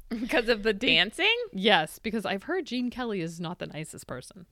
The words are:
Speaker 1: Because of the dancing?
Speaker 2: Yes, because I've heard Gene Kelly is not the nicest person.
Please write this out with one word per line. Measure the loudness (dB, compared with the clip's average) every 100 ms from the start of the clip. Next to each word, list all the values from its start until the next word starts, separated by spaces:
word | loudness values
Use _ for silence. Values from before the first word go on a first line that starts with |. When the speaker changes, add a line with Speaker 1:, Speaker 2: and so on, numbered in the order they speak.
| -10
Speaker 1:
Because | -6 0 2 2
of | 2
the | 2
dancing? | 2 4 6 4 2 2 2 -2
Speaker 2:
Yes, | 0 6 6 4 -4
because | -4 -2
I've | -2 -4
heard | -2 -4 -2
Gene | -4 -4
Kelly | -4 -4 -2
is | -4 -6
not | -8 -8
the | -8
nicest | -8 -10 -12 -12
person. | -12 -12 -18 -20